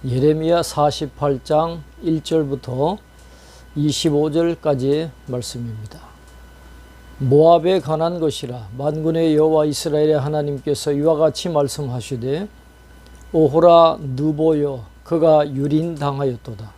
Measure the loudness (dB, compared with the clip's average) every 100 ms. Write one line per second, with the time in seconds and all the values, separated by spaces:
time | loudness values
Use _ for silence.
0 | -4 2 2 2 2 0 0 0 0 0
1 | -10 -4 -2 -2 0 0 0 -6 -16 -8
2 | -4 -4 -2 -2 -2 -6 -6 -4 -2 -4
3 | -12 -20 -20 -20 -20 -20 -12 -4 -2 0
4 | 0 0 0 0 -2 -2 -2 -2 0 -2
5 | -4 -12 -10 -8 -8 -10 -12 -12 -16 -18
6 | -20 -20 -20 -20 -20 -20 -20 -20 -20 -20
7 | -20 -6 2 6 8 6 4 0 0 -2
8 | -2 -2 -4 -4 -10 -12 -12 -6 -4 -2
9 | -2 0 2 4 4 4 2 -2 -2 0
10 | 2 2 0 -4 -4 -6 -4 -4 -2 0
11 | 0 2 0 0 -4 -2 -2 -4 -8 -8
12 | -8 -8 -6 -6 -8 -14 -20 -20 -20 -20
13 | -20 -20 -4 2 4 6 8 8 6 2
14 | -8 -4 -2 0 0 0 -2 -6 -14 -20
15 | -6 2 4 4 2 -2 0 0 -2 -4
16 | -4 -2 -4 -6 -12 -14 -16